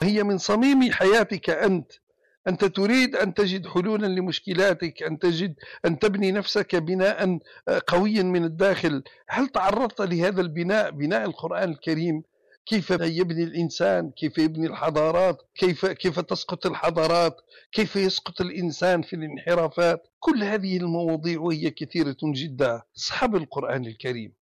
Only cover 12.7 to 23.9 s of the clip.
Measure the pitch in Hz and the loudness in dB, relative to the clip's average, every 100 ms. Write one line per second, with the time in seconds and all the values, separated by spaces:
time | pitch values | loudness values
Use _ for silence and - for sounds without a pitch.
12.7 | 220 - 180 170 165 180 165 170 156 165 | -2 0 0 0 0 0 0 -2 -2 -4
13.7 | - 180 185 165 - 156 - 160 160 160 | 0 0 0 -2 -4 -4 0 0 0 -4
14.7 | - 156 151 156 170 185 165 _ - 185 | -2 -2 2 2 4 2 0 _ 0 0
15.7 | 160 190 180 185 165 170 185 - 185 185 | 2 -2 0 -2 -2 -4 -6 -6 -6 -4
16.7 | 143 - 170 160 170 165 - _ - _ | -4 -2 0 2 4 2 0 _ -20 _
17.7 | - 208 196 190 180 - - 180 - 175 | -2 -2 0 0 0 -6 -6 -6 -4 -6
18.7 | 147 180 175 156 175 156 - - 170 160 | 0 2 2 0 -6 -8 -6 -2 0 0
19.7 | 165 170 165 _ _ - 277 202 214 190 | 2 2 2 _ _ 0 2 2 0 0
20.7 | 185 175 170 170 160 165 160 170 160 160 | -2 0 0 0 0 -2 -2 -2 -2 -2
21.7 | 143 147 175 147 135 156 135 147 127 135 | -4 -6 -2 -2 -2 -2 -2 -4 0 0
22.7 | 117 - - - - 254 202 151 - 123 | 0 -8 -10 -8 -2 0 0 -2 -6 -4
23.7 | 131 120 | -4 -6